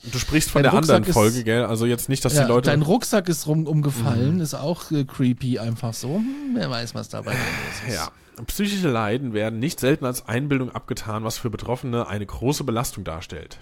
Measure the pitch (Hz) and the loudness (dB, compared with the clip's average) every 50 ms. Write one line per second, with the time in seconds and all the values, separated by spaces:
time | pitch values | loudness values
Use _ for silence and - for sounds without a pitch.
0 | - 120 131 123 - - 151 156 - - - 139 143 131 180 214 160 156 135 - | -10 -6 -4 -4 0 2 2 2 4 4 4 4 4 6 6 4 6 6 6 4
1 | 107 180 160 117 104 110 117 127 117 110 113 120 120 101 113 110 117 120 120 117 | 4 4 4 6 6 6 4 2 0 2 2 2 2 0 0 0 2 2 0 0
2 | - - 135 131 - 127 147 147 135 120 120 123 127 147 147 151 151 151 202 247 | 0 -2 -2 0 0 2 4 4 4 4 4 4 4 4 4 4 4 4 4 2
3 | - - - 208 180 - 165 - - 156 151 160 160 143 160 151 147 143 135 123 | 2 2 0 2 2 2 -2 -2 0 0 0 2 2 2 2 2 2 2 0 0
4 | 113 110 101 113 123 143 170 185 160 143 - 123 131 151 175 - - - 160 147 | 0 2 2 2 2 2 2 2 0 -2 -4 -4 -4 -4 -4 -4 -4 -2 -2 -2
5 | 139 139 - - 135 123 123 - - 123 123 101 110 117 113 - - 117 - - | -2 -2 -2 0 2 2 2 2 0 -2 -2 0 -2 -2 -4 -2 -4 -4 -4 -4
6 | - 123 151 208 220 262 269 294 285 277 240 240 170 139 123 117 117 110 - 110 | -4 -4 -2 -2 -2 -2 -4 -6 -4 -4 -2 -2 -2 -2 -4 -4 -6 -6 -8 -8
7 | - - - 107 104 104 107 123 123 - - - - - - - 104 120 110 80 | -10 -8 -8 -8 -6 -4 -4 -4 -2 -4 -4 -6 -6 -8 -10 -8 -8 -6 -4 -4
8 | 80 - - - _ _ - - 120 - - - 208 202 202 196 180 151 123 113 | -4 -6 -8 -14 _ _ -18 -14 -10 -8 -4 -2 -2 0 0 0 2 2 2 2
9 | 110 101 107 135 143 123 107 104 107 110 113 110 120 139 - - 123 127 156 156 | 2 0 0 -2 -2 -2 -2 -2 -2 -2 -2 -2 -2 -4 -2 0 2 2 2 2
10 | 143 127 123 - - - 110 120 143 147 143 127 127 120 - 117 - - 120 - | 0 -2 -4 -4 -6 -4 -2 -2 0 0 0 0 0 -2 -6 -8 -8 -8 -8 -6
11 | - 110 107 107 110 110 - - - 117 104 - - - 120 123 - 131 117 117 | -6 -6 -4 -4 -4 -4 -4 -4 -4 -6 -6 -6 -4 -4 -4 -4 -4 -2 -2 -2
12 | 117 - 98 104 104 - - - 113 127 151 - 151 131 113 113 127 - - 107 | -2 -2 -4 -6 -6 -6 -6 -4 -2 0 0 0 -2 -2 -2 0 -2 -2 -4 -8
13 | 92 85 80 82 - - 92 76 82 - - - | -8 -8 -8 -8 -10 -10 -12 -12 -12 -14 -16 -20